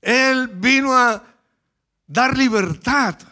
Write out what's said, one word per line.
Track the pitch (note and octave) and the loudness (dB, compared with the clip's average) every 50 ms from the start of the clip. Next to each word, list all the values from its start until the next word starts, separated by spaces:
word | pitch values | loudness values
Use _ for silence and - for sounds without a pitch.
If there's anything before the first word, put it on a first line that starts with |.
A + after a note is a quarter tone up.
Él | - - A#3 B3+ C4 C4 C4 C4 B3+ A#3+ | -2 0 0 2 2 2 0 0 -2 -6
vino | G#3 F3+ F#3 B3 C4+ C4+ C4+ C4+ C4 | -8 -4 0 2 2 2 2 2 2
a | B3+ B3 A#3+ A3 G3 - _ _ _ _ _ _ _ _ _ _ _ _ _ _ _ _ | 2 2 2 0 -4 -8 _ _ _ _ _ _ _ _ _ _ _ _ _ _ _ _
dar | _ C#3+ F#3 B3 C4 - | _ -2 0 0 0 0
libertad. | B3+ C4+ B3+ A3 G#3+ F#3+ F3 D#3+ - - - C4+ C#4+ C4+ G#3 E3+ - - - | 0 0 2 2 0 -2 -2 -4 -6 -4 -2 -2 0 0 -2 -4 -8 -16 -20